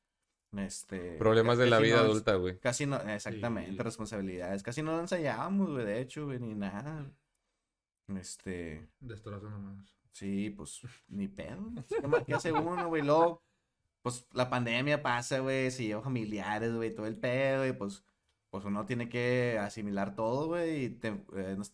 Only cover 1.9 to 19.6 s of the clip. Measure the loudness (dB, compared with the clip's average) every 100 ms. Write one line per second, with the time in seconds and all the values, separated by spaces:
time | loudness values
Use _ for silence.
1.9 | 8 6 4 4 2 2 -2 -2 0 0
2.9 | -2 -2 -6 -6 -4 -2 -4 -4 -4 -4
3.9 | -6 -6 -4 -4 -4 -4 -4 -4 -4 -2
4.9 | -2 -2 0 0 -2 0 2 2 0 0
5.9 | -2 -4 -6 -6 -4 -4 -4 -4 -6 -8
6.9 | -10 -12 -16 _ _ _ _ _ _ _
7.9 | _ -10 -10 -8 -12 -8 -6 -6 -10 -14
8.9 | _ -14 -12 -10 -10 -10 -10 -10 -14 -18
9.9 | _ _ -10 -4 -2 -2 -6 -12 -12 -16
10.9 | -18 -12 -6 -6 -6 -10 -8 -8 -10 -4
11.9 | -4 2 2 2 -2 0 0 0 -2 -2
12.9 | 0 4 6 6 2 _ _ _ _ _
13.9 | _ -6 -6 -6 0 2 2 2 2 4
14.9 | 2 2 0 0 0 2 2 2 0 -2
15.9 | -2 -2 -2 -2 -4 -2 0 0 0 -2
16.9 | -2 -6 -2 0 2 2 2 0 0 -4
17.9 | -8 _ _ _ _ _ -8 -4 -2 -2
18.9 | -2 -2 0 2 4 2 2